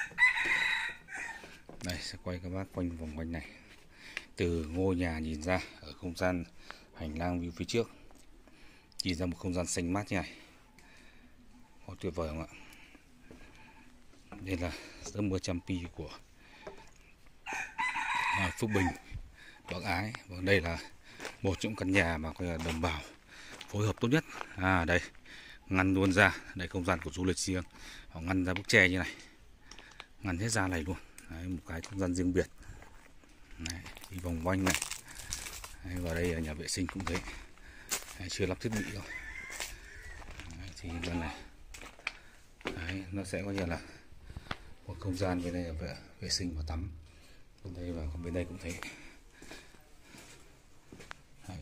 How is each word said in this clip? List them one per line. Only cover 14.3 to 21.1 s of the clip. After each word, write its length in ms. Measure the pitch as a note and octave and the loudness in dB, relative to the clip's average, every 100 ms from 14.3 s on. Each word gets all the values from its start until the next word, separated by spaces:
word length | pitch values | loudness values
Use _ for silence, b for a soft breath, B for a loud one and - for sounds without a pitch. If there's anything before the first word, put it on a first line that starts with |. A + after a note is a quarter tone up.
| - | -8
Đây 160 | F#2+ F2+ | -2 0
là 140 | F2 - B B | 0 -2 B B
giấc 180 | B G#2 | B 0
mơ 180 | G#2 F#2 | 2 2
Champi 400 | - F2+ - F#2 E2+ - | 2 -2 0 -2 -2 -8
của, 140 | D2+ - - - B B B B B - - - - - - - - - - - - - - - | -10 -10 -18 -20 B B B B B -20 -20 -20 -20 -14 -6 -6 -4 -2 0 0 2 2 4 4
à, 140 | F#2 - | 2 2
Phước 100 | A2+ | 2
Bình, 180 | G#2 F2+ D2 - - - B B B - | 4 4 2 -6 -10 -10 B B B -6
Bác 120 | F#2 | -4
Ái. 300 | G#2 F2 G#2+ - - | 0 0 0 -4 -8
Và 100 | F2+ | 0
đây 200 | F#2 G2+ | 6 6
là 160 | E2+ E2 - - B | 6 0 -4 -16 B